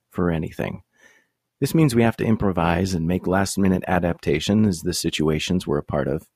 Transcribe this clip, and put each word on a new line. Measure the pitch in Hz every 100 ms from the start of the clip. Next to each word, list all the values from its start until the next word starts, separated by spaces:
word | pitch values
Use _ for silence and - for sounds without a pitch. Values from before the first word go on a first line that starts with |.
| _
for | - 90
anything. | 82 82 - - - _ _ - _ _ _ _ _
This | 139
means | 160 156 117
we |
have | 117 -
to | 104
improvise | 110 101 87 85 85 95
and | 90 82
make | 92 87
last-minute | 92 98 - 95 92 -
adaptation | 90 87 80 - 76 82 104 107
as | 85
the | 85
situations | 82 82 - 78 78 - 90 85
we're | 73
a |
part | - 76 67
of | 78 -